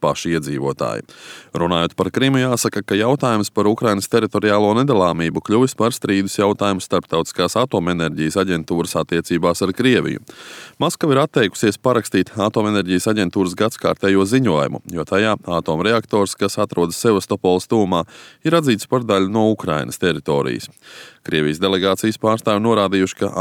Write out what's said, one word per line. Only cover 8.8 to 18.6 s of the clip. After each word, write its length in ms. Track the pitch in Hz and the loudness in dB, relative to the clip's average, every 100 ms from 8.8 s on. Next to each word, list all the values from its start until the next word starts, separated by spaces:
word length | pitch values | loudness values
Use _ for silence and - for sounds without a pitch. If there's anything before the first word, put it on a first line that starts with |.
| 87 85 | -2 -2
attiecībās 600 | 80 85 - 87 87 85 | -2 -2 -2 0 0 0
ar 80 | 95 95 | -2 0
Krieviju. 460 | 127 104 71 - - - - - - - | 2 2 0 -6 -12 -20 -20 -20 -14 -4
Maskava 320 | 139 - 160 135 | -4 0 0 2
ir 80 | |
atteikusies 560 | 156 143 98 - 107 - | 2 2 0 0 -2 0
parakstīt 540 | 127 120 - 95 87 110 | 0 0 0 0 0 -2
atomenerģijas 720 | 104 113 104 101 90 92 110 | -2 0 0 0 0 0 0
aģentūras 420 | 107 90 101 90 92 | 0 0 0 -2 0
gadskārtējo 640 | 110 - 85 87 98 98 98 | -2 -2 -2 0 2 2 4
ziņojumu, 500 | 131 117 76 67 65 - 85 | 2 2 0 0 -6 -8 -8
jo 100 | 76 | -2
tajā 300 | 95 110 101 - 85 | 0 0 -2 -2 -4
atomreaktors, 720 | - 80 104 117 - 107 98 - | -2 0 0 0 0 0 0 -2
kas 220 | 98 - | -4 -2
atrodas 400 | 104 87 85 - | -2 0 -2 0
Sevastopoles 720 | 117 98 - 104 92 90 - | 2 2 0 -2 0 0 2
tuvumā, 340 | 113 92 85 - - - - | 0 2 0 -4 -10 -20 -6
ir 140 | 156 | 0
atzīts 320 | 170 | 2